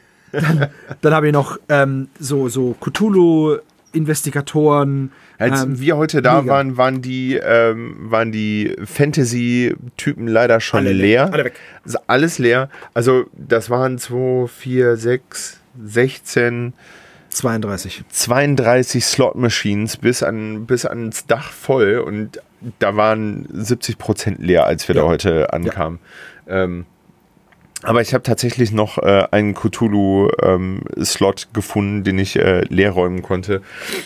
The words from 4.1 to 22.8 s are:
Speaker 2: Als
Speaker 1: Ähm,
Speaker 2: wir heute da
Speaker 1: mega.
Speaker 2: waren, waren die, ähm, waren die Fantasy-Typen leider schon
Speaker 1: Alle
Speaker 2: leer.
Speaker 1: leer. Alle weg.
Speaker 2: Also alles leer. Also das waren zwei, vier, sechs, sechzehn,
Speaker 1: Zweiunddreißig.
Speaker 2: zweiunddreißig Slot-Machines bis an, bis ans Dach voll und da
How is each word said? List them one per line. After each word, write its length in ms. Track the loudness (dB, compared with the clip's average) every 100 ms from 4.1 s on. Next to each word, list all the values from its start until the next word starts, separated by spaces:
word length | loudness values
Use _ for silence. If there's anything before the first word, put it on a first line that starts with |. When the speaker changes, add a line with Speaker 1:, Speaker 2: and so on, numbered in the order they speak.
| -2 -4 -4 -2 2 4 4 2 0 -4 -10 _ -2
Speaker 2:
Als 240 | 0 0
Speaker 1:
Ähm, 160 | -2 -2
Speaker 2:
wir 160 | 0 0
heute 260 | 2 2
da 180 | 4 4
Speaker 1:
mega. 100 | 4
Speaker 2:
waren, 220 | 2 2 2
waren 260 | 0 0
die, 320 | -4 -4 -2
ähm, 640 | -2 2 4 4 0 -6 -14 -4
waren 200 | -2 0
die 440 | -2 -2 -2 -2 -6
Fantasy-Typen 1400 | -6 0 0 2 0 0 0 0 0 -2 -10 -8 -6 -4 0
leider 320 | 2 4 2
schon 180 | 2 0
Speaker 1:
Alle 120 | 0
Speaker 2:
leer. 320 | 2 4 4 2
Speaker 1:
leer. 60 |
Alle 120 | 0 -4
weg. 80 | -6 -20 -20
Speaker 2:
Also 140 | -10 -8 0
alles 320 | 2 2 2
leer. 300 | 2 2 0 -8 -8
Also 300 | -2 2 2 0
das 360 | -6 -2 -2 0
waren 280 | -2 -2 -4
zwei, 480 | -6 -4 -2 -2 -2
vier, 500 | -6 -4 0 2 2
sechs, 600 | 0 -2 -4 -14 -14 -16 _ -18
sechzehn, 920 | -4 0 0 -2 -6 -2 0 -2 -6 -10 -20 -20 -20 -20 -12
Speaker 1:
Zweiunddreißig. 760 | -6 -4 -2 -4 -6 -10 -14 -10
Speaker 2:
zweiunddreißig 920 | -6 0 2 2 2 4 4 2 -2 0
Slot-Machines 880 | 2 0 2 -2 0 -2 -2 -4 -2
bis 260 | 0 0
an, 440 | -2 -4 -8 -8 -4
bis 180 | -2 -4
ans 400 | -6 -8 -6 -4
Dach 240 | -4 -6
voll 480 | -10 -2 2 2 2
und 420 | -2 -6 -8 -12 -20 _ -14
da 160 | -4